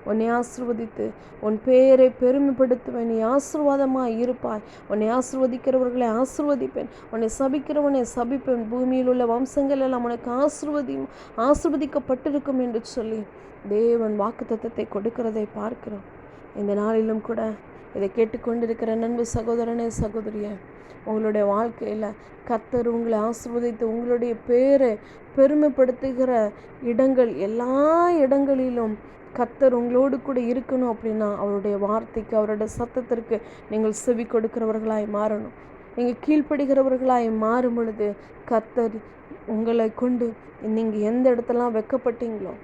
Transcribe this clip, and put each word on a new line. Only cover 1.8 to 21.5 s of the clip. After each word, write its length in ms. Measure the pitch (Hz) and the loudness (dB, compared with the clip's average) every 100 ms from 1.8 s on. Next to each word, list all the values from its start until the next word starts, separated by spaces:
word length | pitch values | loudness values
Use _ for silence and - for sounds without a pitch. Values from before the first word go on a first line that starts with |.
| 269 262 254 247 | 8 8 6 6
பெருமைப்படுத்துவேன், 840 | 247 277 277 262 262 247 - 247 | 2 4 2 2 2 2 -2 -4
நீ 180 | 233 226 | -2 0
ஆசீர்வாதமாய் 920 | 220 269 277 311 285 277 269 262 254 226 | 2 0 0 0 2 2 2 0 -2 -2
இருப்பாய், 440 | 247 247 247 214 - - - | -2 -2 -6 -6 -10 -20 -4
உன்னை 200 | 208 214 | -2 2
ஆசீர்வதிக்கிறவர்களை 1000 | 247 254 262 262 254 277 254 247 247 240 | 0 -2 0 0 0 0 2 2 0 0
ஆசீர்வதிப்பேன், 800 | 220 262 - 294 277 262 - - - - | 0 -2 -2 0 0 -2 -6 -8 -12 -10
உன்னை 180 | 226 220 - | -4 -4 0
சபிக்கிறவனை 680 | 269 285 269 294 285 277 240 - | 0 0 -2 0 2 2 -2 -4
சபிப்பேன், 480 | 240 269 269 240 220 | -2 -2 -2 -2 -2
பூமியில் 360 | 247 254 254 254 | -2 0 2 2
உள்ள 200 | 254 240 | 2 2
வம்சங்கள் 540 | 233 262 - 277 277 | 0 0 0 0 0
எல்லாம் 240 | 262 254 | 0 0
உனக்கு 260 | 240 233 240 | -4 -6 -4
ஆசீர்வதி-, 760 | 240 285 285 294 294 262 277 277 - - - | 0 0 0 -4 -4 -4 -6 -8 -12 -12 -2
ஆசீர்வதிக்கப்பட்டிருக்கும்" 1200 | 247 294 330 285 294 294 - 254 311 285 277 262 | 2 2 2 -2 -2 -4 -2 -2 -2 -2 -2 -2
என்று 220 | 247 226 | -2 -4
சொல்லி 400 | 226 254 220 220 202 - - - 202 | -6 -8 -6 -6 -8 -16 -20 -18 -2
தேவன் 520 | 208 233 233 220 208 | 0 2 2 0 0
வாக்குத்தத்தத்தை 680 | 202 - 226 220 226 - 226 | -2 -4 -6 -6 -4 -6 -6
கொடுக்கிறதை 520 | 202 214 233 226 214 214 | -4 -4 -4 -4 -4 -6
பார்க்கிறோம். 480 | 214 208 254 - 202 180 - - - - - | -6 -8 -8 -12 -14 -14 -20 -20 -20 -16 -6
இந்த 180 | 202 | -2
நாளிலும் 460 | 202 208 226 220 220 | 0 0 0 0 -4
கூட 300 | 208 226 220 208 - - - | -4 -4 -4 -8 -14 -20 -12
இதை 160 | - 196 233 | -6 -4 0
கேட்டுக்கொண்டிருக்கிற 760 | 226 233 240 233 226 220 226 | -2 -2 -4 -2 -2 -2 -2
நண்பு 300 | 220 226 240 233 | -2 -2 -2 -2
சகோதரனே, 560 | 240 226 233 233 233 233 220 | -4 -2 -2 -2 -2 -4 -4
சகோதரியே, 480 | 220 220 214 214 208 196 - - - - | -4 -4 -8 -8 -8 -10 -16 -20 -20 -14
உங்களுடைய 420 | - 214 220 214 | -4 -2 0 2
வாழ்க்கையில 680 | 202 | 2